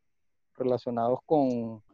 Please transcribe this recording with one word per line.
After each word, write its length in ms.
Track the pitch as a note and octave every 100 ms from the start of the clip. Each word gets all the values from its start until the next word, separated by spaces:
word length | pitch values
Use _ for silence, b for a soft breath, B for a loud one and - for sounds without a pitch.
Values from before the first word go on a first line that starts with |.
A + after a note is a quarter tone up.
| _ _ _ _ _ -
relacionados 640 | B2+ B2 - A#2 A#2 B2+ -
con, 560 | D#3 C3 A#2+ A2+ A2 -